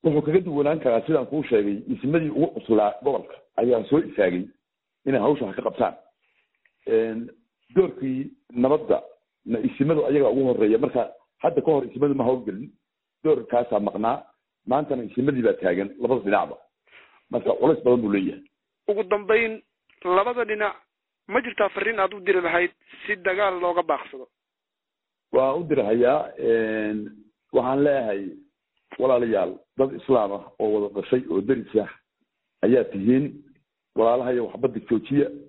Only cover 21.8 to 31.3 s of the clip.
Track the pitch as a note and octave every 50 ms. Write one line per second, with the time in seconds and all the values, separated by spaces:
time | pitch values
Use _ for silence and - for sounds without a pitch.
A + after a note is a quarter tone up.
21.8 | F#3+ G#3+ A3+ G#3 F#3+ F#3 G3 G3+ F3+ F3+ G3 F#3 F3 E3+ E3 F3 F3+ F3 - _
22.8 | _ _ - - - - G#3 F#3+ F3 F#3+ F#3 F#3+ G#3 G3 F#3 F3+ F3+ F3 F3 F3
23.8 | E3+ D#3+ D3 C3 - - - C3 B2+ _ _ _ _ _ _ _ _ _ _ _
24.8 | _ _ _ _ _ _ _ _ _ _ - C3 C3 C3+ C3+ E3 F3 D#3 D3+ C#3
25.8 | A2 G#2 A2 A#2+ B2 A#2+ C#3 D3+ - - - - C3 A#2 A2+ A2+ A2 A2 A2 A2
26.8 | G#2+ G#2+ G#2+ G#2+ G#2+ A2 - - - _ _ _ _ _ - C3 A#2+ B2+ C3+ C#3
27.8 | C#3+ D3 C#3 C3+ A#2+ A2 G2+ G2+ G2 F#2 D#2 - - _ _ _ _ _ _ _
28.8 | _ _ - - B2 C3+ B2+ B2 B2 A#2 A2 G2 F2+ F2 F#2 - _ _ _ -
29.8 | C3 C3+ - - - - C3 A#2+ G#2+ G2 G2+ G2+ G2 - _ _ A2 G#2+ G#2+ G#2+
30.8 | G#2 G2+ G2 G2+ F#2 - - - - -